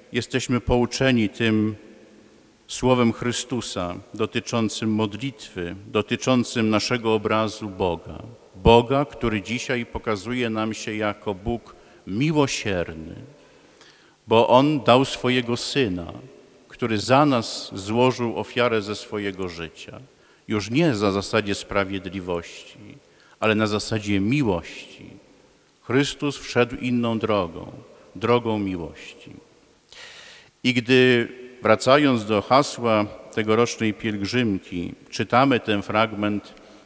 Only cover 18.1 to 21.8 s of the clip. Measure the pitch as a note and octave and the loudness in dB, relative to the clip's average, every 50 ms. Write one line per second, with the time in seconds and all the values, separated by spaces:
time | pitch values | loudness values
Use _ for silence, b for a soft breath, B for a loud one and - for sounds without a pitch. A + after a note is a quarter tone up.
18.1 | A#2+ A#2 A#2+ A#2 G#2+ - G#2 - - B2+ A#2+ A#2+ A2+ A2 G2 G2+ G#2 - - - | 2 0 -4 -4 -4 -6 -8 -6 -2 0 0 2 2 0 -2 -4 -8 -10 -10 -8
19.1 | A2+ G#2+ G2+ G2+ F#2+ F2+ F#2+ F2+ E2 E2 E2 D#2 - - - - - - C3 - | -8 -6 -6 -6 -6 -6 -6 -8 -6 -8 -12 -12 -12 -16 -18 -18 -16 -18 -18 -20
20.1 | _ b b b b b b - A2 G#2+ F#2+ G2+ A#2 C#3+ F3 D#3+ B2 G#2 G#2 G#2 | _ b b b b b b -4 -4 -4 -2 0 0 2 2 2 2 2 0 0
21.1 | F#2+ G2+ G2 - - A2+ G#2+ G2+ G2 - - - G2 G2+ | 0 0 -2 0 -2 -2 0 0 -4 -6 -6 -4 -2 -2